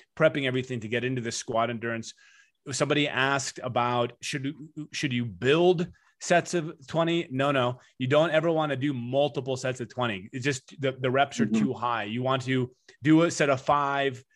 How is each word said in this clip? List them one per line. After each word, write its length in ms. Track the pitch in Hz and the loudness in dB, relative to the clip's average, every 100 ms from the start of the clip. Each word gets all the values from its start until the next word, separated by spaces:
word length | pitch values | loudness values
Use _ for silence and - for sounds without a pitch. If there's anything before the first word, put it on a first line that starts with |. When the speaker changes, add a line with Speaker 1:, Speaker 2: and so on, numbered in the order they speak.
| _ - | _ 2
Speaker 1:
prepping 300 | 156 151 135 | 2 2 -2
everything 340 | 127 131 123 | -2 -4 -8
to 80 | 107 | -4
get 160 | 120 | -2
into 180 | 123 127 | -2 -4
the 100 | 117 | -6
squat 380 | - - 113 117 | -8 -4 0 0
endurance. 440 | 113 117 113 - - _ _ _ _ 147 | -2 -6 -6 -10 -18 _ _ _ _ -10
Somebody 380 | 127 143 151 147 | -4 0 0 0
asked 500 | 123 135 139 - - | 0 0 0 -4 -8
about, 500 | 127 120 120 120 120 - | -4 -2 0 0 -2 -6
should, 320 | - 143 131 - 156 151 151 | -8 -6 -6 -10 -16 -14 -12
should 200 | - 147 | -6 -2
you 120 | 120 | -2
build 640 | 117 87 127 160 175 175 180 - _ _ | -4 -2 2 4 4 4 -2 -8 _ _
sets 340 | - 175 160 | 2 2 2
of 180 | 175 156 - 131 | -4 -4 -12 -4
twenty? 400 | 160 165 170 151 | 0 2 0 -2
No, 180 | 131 139 | -2 0
no. 300 | 139 123 127 _ - | 2 0 -2 _ -6
You 80 | 127 | 2
don't 240 | 147 165 | 4 4
ever 220 | 156 170 | 4 2
wanna 240 | 156 151 131 | 0 0 -2
do 160 | 147 | -2
multiple 640 | 127 120 135 143 143 131 127 | -4 -2 0 0 0 -4 -4
sets 240 | 131 127 | -4 -4
of 80 | 113 | -8
twenty. 400 | 123 120 95 101 | -2 -2 -2 -8
It's 120 | 131 | -4
just 360 | 139 131 - 170 | -4 -4 -10 -4
the, 120 | 135 | -4
the 180 | 131 131 | -2 0
reps 300 | 135 139 - | 2 2 2
are 60 | 208 | 0
Speaker 2:
Mm-hmm. 180 | 220 | 2
Speaker 1:
too 80 | 135 | 0
high. 320 | 107 120 117 | -2 -2 -2
You 180 | 104 117 | -4 -4
want 200 | 127 131 | -2 -2
to 280 | 127 131 123 _ _ - | 0 -2 -2 _ _ -4
do 200 | 147 156 | 4 6
a 80 | 170 | 6
set 180 | 135 143 | 2 2
of 100 | 127 | 2
five, 640 | - 143 139 139 139 120 _ | 2 2 2 0 -2 -4 _